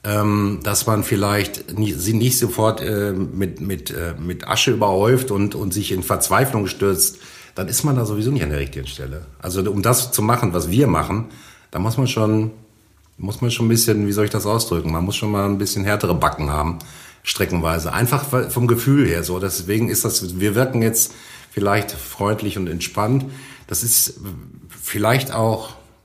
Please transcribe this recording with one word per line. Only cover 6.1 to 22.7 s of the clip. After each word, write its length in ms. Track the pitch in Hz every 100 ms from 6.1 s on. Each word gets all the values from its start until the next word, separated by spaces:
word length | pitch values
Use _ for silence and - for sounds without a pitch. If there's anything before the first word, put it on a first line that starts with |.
| 92 - 98 135 113 101
stürzt, 520 | - 101 92 - - - - -
dann 140 | - 92
ist 140 | -
man 120 | 151 127
da 80 |
sowieso 260 | 110 104 113
nicht 140 | 139
an 60 | 76
der 100 | 73
richtigen 260 | 67 71 65
Stelle. 400 | - 65 73 - -
Also, 200 | 87 92 95
um 140 | 101
das 300 | 107 131 -
zu 100 | -
machen, 300 | 107 120 101
was 180 | 85 80
wir 160 | 107 139
machen, 400 | 80 76 98 117 - - - _
da 60 | -
muss 160 | 104 113
man 80 | 127
schon, 460 | - 107 110 110 - - _ _ _ _ -
muss 240 | 101 -
man 100 | 123
schon 160 | - 113
ein 40 |
bisschen, 360 | 117 - 107 104
wie 60 |
soll 140 | 101 104
ich 40 |
das 160 | 107 101
ausdrücken? 460 | 113 - 85 80
Man 120 | 80
muss 120 | 90 -
schon 160 | 107
mal 120 | 101 101
ein 120 | 98
bisschen 260 | 101 101
härtere 300 | 101 104 92
Backen 360 | 82 - - 73
haben, 280 | 76 78 85 - - - -
streckenweise. 680 | - - 87 170 82 82 78
Einfach 320 | 85 120 143
v-, 240 | - 127 104
vom 200 | 127 120
Gefühl 380 | 117 131 143 104
her 180 | 85
so. 160 | 82 90
Deswegen 480 | 95 - 87 110 113
ist 160 | 110
das, 340 | - - 92 90
wir 160 | 104
wirken 280 | 101 131 120
jetzt 300 | 113 113 - - - - -
vielleicht 400 | - 101 104 -
freundlich 680 | - - - 101 107 104 98
und 120 |
entspannt. 560 | 90